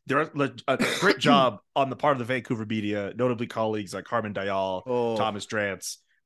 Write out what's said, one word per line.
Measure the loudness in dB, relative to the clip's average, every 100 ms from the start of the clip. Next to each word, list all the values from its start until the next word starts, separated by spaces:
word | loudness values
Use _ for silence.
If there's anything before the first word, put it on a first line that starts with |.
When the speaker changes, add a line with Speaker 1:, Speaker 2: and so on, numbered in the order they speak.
| -2
Speaker 1:
there | 0
are | 0
le-, | 0 -2 -2 -2
a | 0
Speaker 2:
<coughs> | 0 2
Speaker 1:
great | 2 4
job | 6 6 6 2 _ 0
on | 0
the | 0
part | 2
of | 2
the | 0
Vancouver | -2 -2 -4 -2
media, | -2 -2 -2 -4 0
notably | 0 0 -4
colleagues | -2 -2 -2 -4
like | -10
Carmen | -4 -2 -2
Dial, | -4 -2 -2 -2 -4 -2
Speaker 2:
Oh. | -2 0 0
Speaker 1:
Thomas | -2 -2 -4
Drance, | -2 -2 -4 -10 -14 _ _